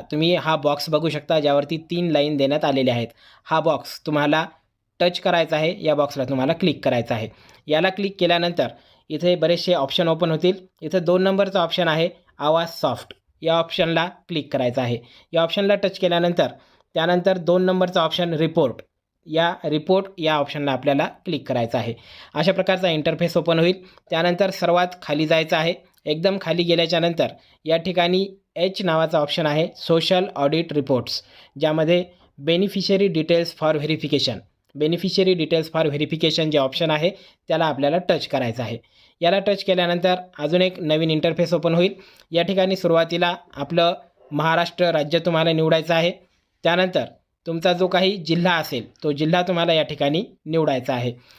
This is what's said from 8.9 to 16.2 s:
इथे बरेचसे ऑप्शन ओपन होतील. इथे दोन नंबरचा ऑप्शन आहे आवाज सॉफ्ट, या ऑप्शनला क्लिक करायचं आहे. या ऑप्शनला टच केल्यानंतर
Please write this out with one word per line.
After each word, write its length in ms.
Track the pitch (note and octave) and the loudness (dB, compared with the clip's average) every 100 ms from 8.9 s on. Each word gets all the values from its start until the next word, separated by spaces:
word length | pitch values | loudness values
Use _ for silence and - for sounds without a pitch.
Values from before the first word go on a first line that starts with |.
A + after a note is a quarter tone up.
| _ - | _ -12
इथे 240 | D3+ F3 | -2 0
बरेचसे 400 | F3 D#3+ E3+ F#3 | 2 2 0 0
ऑप्शन 340 | E3+ C#3 - E3+ | 0 0 0 0
ओपन 220 | D#3+ E3+ | 2 0
होतील. 240 | D#3+ F3+ F#3+ - _ | 2 0 0 -6 _
इथे 180 | D#3+ F#3 | -4 -2
दोन 220 | E3 F3+ | 2 2
नंबरचा 380 | F#3+ G3 G3 F#3 | 2 2 0 0
ऑप्शन 260 | E3 - E3+ | 0 0 0
आहे 200 | D#3 F3 - _ - | 2 0 -4 _ -4
आवाज 300 | D3 E3 E3+ | 0 2 0
सॉफ्ट, 420 | - D3 A#2 - - _ _ | -4 -4 -4 -10 -20 _ _
या 120 | D#3+ | 0
ऑप्शनला 540 | E3 E3 - E3 E3 F3 F#3+ - | 0 0 -2 0 0 -2 -6 -8
क्लिक 240 | E3 C#3 | -8 -4
करायचं 300 | C3+ B2 B2+ | -2 0 0
आहे. 160 | B2 A#2+ - - _ | -2 -4 -8 -20 _
या 100 | E3 | 0
ऑप्शनला 320 | E3 G#3 G3 | 0 0 0
टच 240 | G3+ G3 F#3 | 2 0 0
केल्यानंतर 500 | F3+ E3+ | 0 2